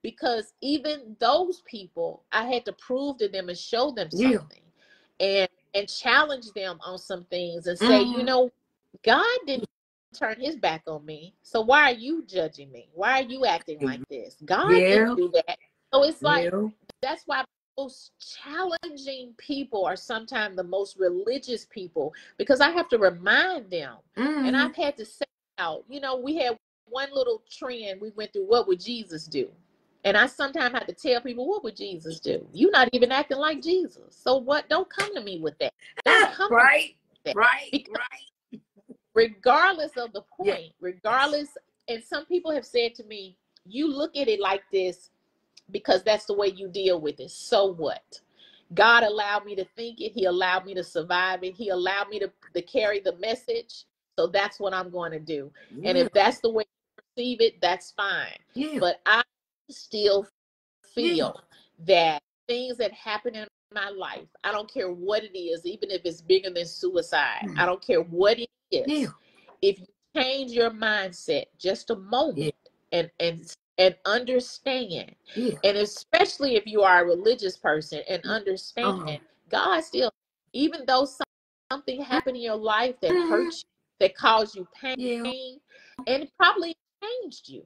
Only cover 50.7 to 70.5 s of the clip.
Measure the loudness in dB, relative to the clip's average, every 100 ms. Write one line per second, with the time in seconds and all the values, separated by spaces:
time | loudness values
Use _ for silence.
50.7 | -10 -6 -6 -2 0 0 -2 -8 -8 -4
51.7 | -2 -2 -2 -6 -6 -8 _ -8 -8 -4
52.7 | -2 0 0 -4 -4 -6 -6 -6 -8 -8
53.7 | -20 -20 _ _ -2 0 0 -2 -4 -6
54.7 | -4 -6 -8 -8 -8 -8 -8 -8 -18 -20
55.7 | -6 0 2 4 4 4 2 -2 -2 -4
56.7 | _ _ -20 _ -6 -6 2 2 2 0
57.7 | 0 -6 -6 -2 -2 -6 -10 _ -8 -6
58.7 | 0 0 0 2 2 0 _ _ _ _
59.7 | -20 -10 0 4 4 0 _ _ _ _
60.7 | _ _ -2 0 0 -2 -6 _ _ _
61.7 | _ 4 6 6 0 _ _ -6 -6 -6
62.7 | -4 -4 -4 -8 -6 -6 -10 -16 _ _
63.7 | -8 -8 -8 -10 -10 -16 _ -6 -4 -6
64.7 | -6 -6 -6 -2 -2 -2 -10 -6 -6 -6
65.7 | -8 -6 -6 -6 -8 2 2 2 -6 -8
66.7 | -6 -2 -2 0 0 0 -2 -6 0 0
67.7 | 0 0 0 0 2 4 2 -4 _ _
68.7 | -4 0 -2 -2 -8 _ _ _ _ 0
69.7 | 0 -12 _ _ -2 -2 -2 -2